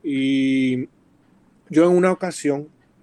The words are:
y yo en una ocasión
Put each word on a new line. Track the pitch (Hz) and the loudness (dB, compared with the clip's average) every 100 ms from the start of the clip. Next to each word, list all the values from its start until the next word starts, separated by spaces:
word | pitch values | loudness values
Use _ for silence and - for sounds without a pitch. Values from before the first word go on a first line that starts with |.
y | 160 139 135 135 135 135 131 127 139 _ _ _ _ _ _ _ _ | -8 -4 -2 0 0 0 0 -2 -6 _ _ _ _ _ _ _ _
yo | 156 175 | 2 4
en | 180 | 4
una | 185 | 2
ocasión | 185 185 - 147 143 151 _ _ _ | 0 -6 -6 -4 -4 -6 _ _ _